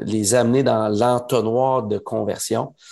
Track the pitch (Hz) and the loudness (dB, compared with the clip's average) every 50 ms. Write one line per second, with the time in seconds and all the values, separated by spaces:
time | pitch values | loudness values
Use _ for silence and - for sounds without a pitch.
0 | - - 107 110 104 95 120 123 117 117 123 135 135 120 117 110 110 107 104 104 | -4 -2 -2 -2 0 2 2 2 4 4 2 2 2 2 2 2 0 0 0 2
1 | 117 123 123 120 123 - 135 117 110 113 113 123 131 131 131 131 113 104 104 98 | 2 2 2 0 -2 0 0 0 0 0 0 0 2 2 0 0 0 -2 -4 -4
2 | - - 113 110 107 98 - - - - 113 113 135 139 - _ - - | -4 -6 -6 -4 -4 -4 -6 -6 -4 -2 -2 -2 -2 -6 -10 _ -20 -20